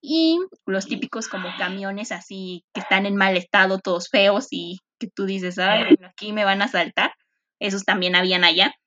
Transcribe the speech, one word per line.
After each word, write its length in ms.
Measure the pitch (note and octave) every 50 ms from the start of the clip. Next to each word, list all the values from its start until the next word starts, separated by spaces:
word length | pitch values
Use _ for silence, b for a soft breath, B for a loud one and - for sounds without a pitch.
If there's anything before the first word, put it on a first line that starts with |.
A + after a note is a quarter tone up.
y 380 | - C#4 D4+ D#4+ D#4+ D#4+ D#4+ F4 F#4 F#4+ - _ _
los 220 | - F#3+ G3 - -
típicos 400 | A#3+ G3 - - - A3+ A3 -
como 220 | - F#3+ F3+ F3 F3+ -
camiones 540 | F#3+ F#3 F#3+ G3 G3 G3 G3 G3+ G#3+ -
así 540 | F#3+ F3 F#3 - G3 F#3+ F#3+ F#3 F3+ F3 _ _ _
que 80 | -
están 240 | F#3 - F#3+ F#3+ G3
en 100 | G3+ G3+
mal 220 | G3+ F#3+ G3 F#3+ F3+
estado, 420 | F3+ _ - G3+ F#3+ F#3+ F#3+ F#3+
todos 300 | _ G3 F3+ F3 F3+ -
feos, 380 | - G#3+ G3 G3 G3+ G#3 - -
y 280 | - - E3+ E3+ F#3 F#3+ _ _ _ _
que 80 | - F#3
tú 180 | _ - G3
dices: 320 | F#3+ F#3+ F#3+ F3+ F3+ F3+ F#3
"Ay, 240 | F3+ F#3+ G#3 A3 -
bueno, 240 | - - - F3+ F#3
aquí 260 | _ - G#3 G#3+ G#3
me 120 | G#3+ G#3
van 160 | G3 G3 G3+
a 40 | G3+
asaltar". 480 | B3 - F#3 E3+ - - - G#3 D#4+ - _ _ _ _ _ _ _ _ _
Esos 240 | - G#3 F#3+ G3+ G3
también 300 | - F#3+ F#3+ F3+ F3+ F3+
habían 280 | F3+ F#3 F#3 F#3 F3+ F3
allá. 300 | E3+ D#3+ F3 F#3+ - - _ _